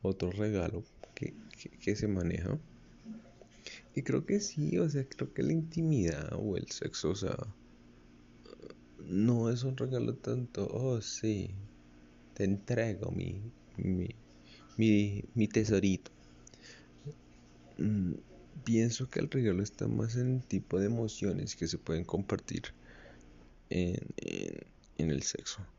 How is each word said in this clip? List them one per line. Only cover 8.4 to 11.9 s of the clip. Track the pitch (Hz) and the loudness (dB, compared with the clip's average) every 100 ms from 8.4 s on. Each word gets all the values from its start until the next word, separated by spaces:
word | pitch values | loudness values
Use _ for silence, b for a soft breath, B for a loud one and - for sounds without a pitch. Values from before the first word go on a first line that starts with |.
| - - - - - - | -20 -18 -18 -18 -20 -16
no | 95 92 110 120 113 | -2 4 4 4 2
es | 120 | 0
un | 131 131 | -2 -2
regalo | 127 127 117 120 | -2 0 0 -2
tanto, | - 120 120 - 101 | -2 -2 -2 -4 -4
"Oh, | - 131 120 | -2 0 0
sí, | 104 - 110 104 92 95 101 - - | -2 -4 -2 0 -2 -6 -12 -16 -20